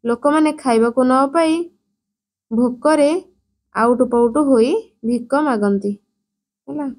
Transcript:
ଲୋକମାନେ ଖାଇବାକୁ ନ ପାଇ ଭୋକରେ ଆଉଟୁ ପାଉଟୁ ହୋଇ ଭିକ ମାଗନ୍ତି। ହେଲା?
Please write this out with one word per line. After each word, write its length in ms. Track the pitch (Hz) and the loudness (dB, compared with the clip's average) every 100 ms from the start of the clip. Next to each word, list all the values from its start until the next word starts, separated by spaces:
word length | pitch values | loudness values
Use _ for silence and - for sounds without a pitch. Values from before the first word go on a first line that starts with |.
ଲୋକମାନେ 480 | 233 233 294 311 311 | -4 -2 0 2 0
ଖାଇବାକୁ 480 | 302 269 226 233 233 | -2 0 2 2 0
ନ 100 | 254 262 277 | 0 2 0
ପାଇ 260 | 330 320 320 339 _ _ _ _ _ _ _ _ | 0 0 -2 -6 _ _ _ _ _ _ _ _
ଭୋକରେ 580 | 226 247 247 294 311 285 349 - _ _ _ _ 208 | -2 -2 0 0 2 2 0 -6 _ _ _ _ -2
ଆଉଟୁ 300 | 233 247 254 | 0 0 0
ପାଉଟୁ 380 | 240 240 254 | 2 0 0
ହୋଇ 280 | 285 254 233 427 - _ 226 | 2 2 2 0 -6 _ -6
ଭିକ 360 | 240 240 277 | -6 -2 -2
ମାଗନ୍ତି। 520 | 302 226 202 196 202 202 _ _ _ _ _ _ - | 0 0 0 -2 -4 -8 _ _ _ _ _ _ -14
ହେଲା? 200 | 294 277 | -10 -10